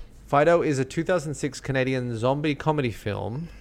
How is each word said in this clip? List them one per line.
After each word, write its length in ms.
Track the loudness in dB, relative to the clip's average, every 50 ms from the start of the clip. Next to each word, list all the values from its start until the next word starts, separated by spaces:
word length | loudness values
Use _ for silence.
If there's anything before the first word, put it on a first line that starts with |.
| -12 -14 -16 -20 -4
Fido 360 | 0 4 4 6 6 6 6
is 180 | 4 2 2 0
a 60 | 0
two 180 | -2 -2 -4 0
thousand 320 | 0 0 0 0 -2 -6
six 240 | -4 -6 -6 -6 -6
Canadian 580 | -6 -2 0 0 0 0 0 -2 -2 -4 -4 0
zombie 380 | 0 0 2 2 0 0 -2
comedy 360 | 0 0 0 0 2 0 -2
film, 580 | -2 -4 -6 -6 -4 -4 -4 -6 -6 -6 -8 -10 -12 -16